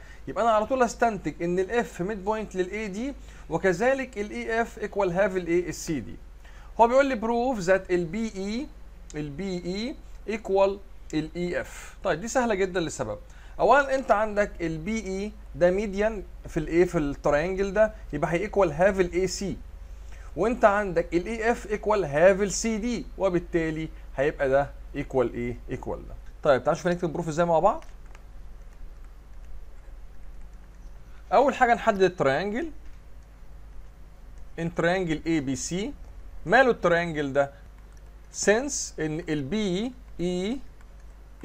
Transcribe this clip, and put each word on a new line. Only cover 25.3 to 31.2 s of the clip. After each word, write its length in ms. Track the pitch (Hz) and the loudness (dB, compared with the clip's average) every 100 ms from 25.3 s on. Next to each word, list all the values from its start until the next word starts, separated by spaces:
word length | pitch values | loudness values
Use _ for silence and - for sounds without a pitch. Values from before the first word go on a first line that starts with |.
| 117 120 117 - | 0 -6 -6 -8
equal 180 | 131 110 | -8 -6
ده. 260 | 80 - - - - | -8 -8 -12 -14 -2
طيب 220 | 156 127 | 4 4
تعالوا 80 | 147 | 4
نشوف 140 | 160 175 | 0 0
هنكتب 260 | 175 170 | 0 -2
بروف 160 | 170 160 | -2 -4
ازاي 180 | 151 170 | 0 4
مع 120 | 160 | 6
بعض. 260 | 196 311 - - - - - - - - - - - - - - - - - - - - - - - - - - - - - - - - - - | 4 2 -6 -14 -16 -16 -16 -16 -14 -14 -16 -14 -14 -14 -16 -18 -16 -16 -12 -12 -12 -14 -14 -14 -14 -12 -12 -12 -14 -16 -18 -16 -16 -16 -16 -14